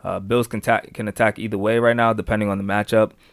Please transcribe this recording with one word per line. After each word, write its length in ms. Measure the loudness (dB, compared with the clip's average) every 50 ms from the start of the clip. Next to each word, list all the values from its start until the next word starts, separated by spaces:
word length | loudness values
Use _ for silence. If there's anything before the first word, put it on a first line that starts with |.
| -8
Uh, 160 | -8 -8 -6
Bills 260 | -4 -2 0 0 0
can 140 | -2 -4 -6
ta-, 220 | 0 0 0 0 0 -6 -10
can 140 | -8 -8 -6
attack 300 | -2 0 0 0 0 -2
either 200 | -6 -6 -4 -2
way 200 | 0 2 2 4
right 180 | 4 2 2
now, 160 | 4 2 2 2
depending 360 | 0 -2 -2 -2 0 0 -2
on 100 | -2 -4
the 60 | -4
matchup. 460 | -2 -2 -2 -2 2 4 2 2 2 0 _ _ _